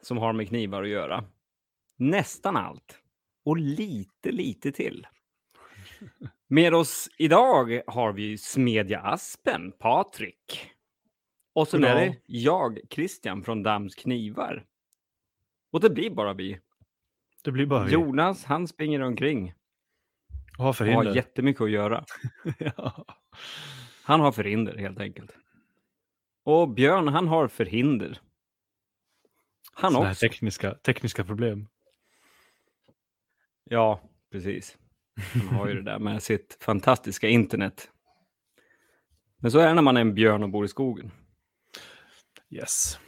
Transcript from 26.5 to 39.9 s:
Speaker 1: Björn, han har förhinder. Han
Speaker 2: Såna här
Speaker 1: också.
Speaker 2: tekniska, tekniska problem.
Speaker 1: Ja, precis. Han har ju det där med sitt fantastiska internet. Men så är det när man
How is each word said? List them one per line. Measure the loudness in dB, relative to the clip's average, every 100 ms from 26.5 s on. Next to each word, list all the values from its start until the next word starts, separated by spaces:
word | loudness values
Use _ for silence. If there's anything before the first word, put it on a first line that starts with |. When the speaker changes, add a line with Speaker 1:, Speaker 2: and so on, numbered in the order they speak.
| 4 4
Speaker 1:
Björn, | 4 4 4 2
han | 0 2
har | 0 0
förhinder. | -2 -2 2 2 0 -4 -12 _ _ _ _ _ _ _ _ _ _ _ _ _ _ -20
Han | -2 2
Speaker 2:
Såna | 2 2
här |
Speaker 1:
också. | 0
Speaker 2:
tekniska, | -2 0 -6 -4 -6 -2
tekniska | -2 -2 -4 -6
problem. | -6 -4 -4 -4 -12 _ _ _ _ _ _ _ _ _ _ _ _ _ _ _ _ _ _ _
Speaker 1:
Ja, | _ 2 4 2 -6 _ _
precis. | -8 -6 -8 -10 -20 _ _ _ -16 -6
Han | -4 -2 -2
har | -2
ju |
det | -4
där | -6 -6
med | -4 -6
sitt | -2 -4 -4 -6
fantastiska | -2 2 4 2 0 -2 4
internet. | 4 4 -2 -4 -6 -18 _ _ _ _ _ _ _ _ _ _ _ _ _ _ _
Men | 2
så | 6
är | 6
det |
när | 6
man | 6